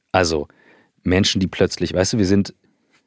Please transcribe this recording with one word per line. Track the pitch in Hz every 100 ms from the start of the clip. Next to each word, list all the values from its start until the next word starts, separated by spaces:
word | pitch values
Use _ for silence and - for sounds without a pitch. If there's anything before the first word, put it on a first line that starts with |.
| _
Also | 95 85 80 73 _ _ _ _ _
Menschen, | - 92 101 -
die | 92
plötzlich, | - 92 - 87
weißt | 87 92
du, | 120
wir | 92
sind, | 101 95 - _ _ _ _